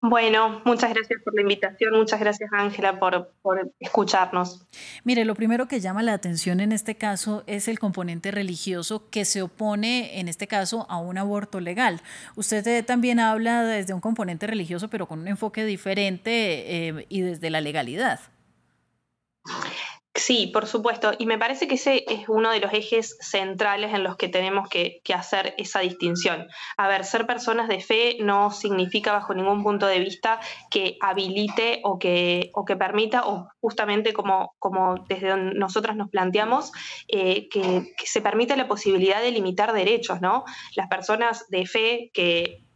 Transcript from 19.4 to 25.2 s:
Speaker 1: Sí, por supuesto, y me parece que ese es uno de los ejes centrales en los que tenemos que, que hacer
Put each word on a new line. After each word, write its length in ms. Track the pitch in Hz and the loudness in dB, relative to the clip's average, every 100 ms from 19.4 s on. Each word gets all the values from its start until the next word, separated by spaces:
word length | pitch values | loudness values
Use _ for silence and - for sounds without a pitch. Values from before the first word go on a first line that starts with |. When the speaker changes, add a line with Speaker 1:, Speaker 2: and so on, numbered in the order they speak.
| - - - - - - _ - | -12 -8 -6 -8 -10 -12 _ -4
Speaker 1:
Sí, 320 | - 240 185 | 2 2 4
por 140 | 214 208 | 0 0
supuesto, 440 | 233 220 226 214 - | 0 0 2 0 0
y 80 | 226 | 0
me 120 | 220 | 0
parece 280 | 226 269 320 | 0 -2 0
que 80 | |
ese 300 | 254 - 269 - | 0 4 2 2
es 220 | 226 214 | -6 0
uno 240 | 220 226 | 2 4
de 80 | 220 | 2
los 120 | 196 | 2
ejes 440 | 214 214 226 226 - | 0 2 0 0 -8
centrales 720 | - 196 190 190 208 202 214 | -4 -2 -2 0 0 0 0
en 120 | 214 | 0
los 120 | 190 180 | -2 -2
que 120 | 180 | 0
tenemos 400 | 185 185 196 196 | 0 2 0 0
que, 320 | 180 175 - | 0 -2 -4
que 100 | - | -2
hacer 420 | 185 | -2